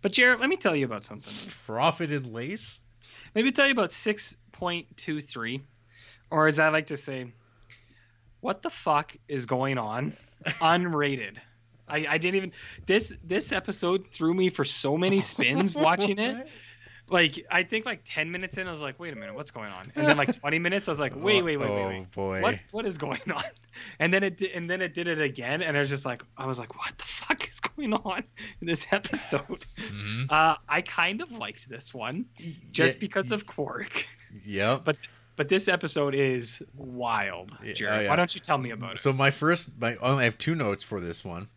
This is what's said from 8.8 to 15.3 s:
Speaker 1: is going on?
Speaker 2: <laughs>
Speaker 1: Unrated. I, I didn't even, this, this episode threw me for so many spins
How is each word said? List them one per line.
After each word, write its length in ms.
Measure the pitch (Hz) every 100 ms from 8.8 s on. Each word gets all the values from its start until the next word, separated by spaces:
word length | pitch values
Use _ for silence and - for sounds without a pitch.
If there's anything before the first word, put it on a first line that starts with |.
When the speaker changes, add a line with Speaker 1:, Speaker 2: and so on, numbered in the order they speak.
| - 147 147 - -
Speaker 1:
is 200 | 139 117
going 320 | 127 135 131
on? 340 | 107 113 143 - -
Speaker 2:
<laughs> 140 | _
Speaker 1:
Unrated. 920 | - - 165 175 180 156 143 135 101 - - _ _ _ -
I, 180 | 147 151
I 120 | 156
didn't 160 | 175 190
even, 160 | 185 - - -
this, 280 | - 196 220 -
this 280 | 165 190 -
episode 560 | - 185 196 175 185 190
threw 220 | - 160
me 160 | 185 185
for 140 | -
so 320 | 139 - 139 151
many 220 | 185 196
spins 520 | 202